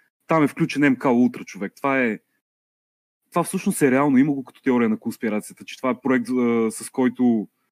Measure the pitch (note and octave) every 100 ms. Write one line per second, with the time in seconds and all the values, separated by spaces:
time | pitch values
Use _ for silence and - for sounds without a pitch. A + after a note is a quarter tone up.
0 | _ _ - E3 C#3+ - D#3+ C#3 C#3+ B2
1 | C#3+ A#2+ B2 - - F#2 G2 - C#3+ C3+
2 | A#2+ G2+ _ _ _ _ _ _ _ _
3 | _ _ _ F3+ D#3+ F#3 G3+ - C#3+ C3
4 | D3 B2+ D3 C#3 B2+ - C3+ B2 A#2 A2
5 | A#2 - A2+ G#2 - - G#2 - C3 B2
6 | B2+ C3 A2+ B2+ A#2+ A#2 A2+ - - -
7 | B2+ B2 B2 A2+ F#2+ _ _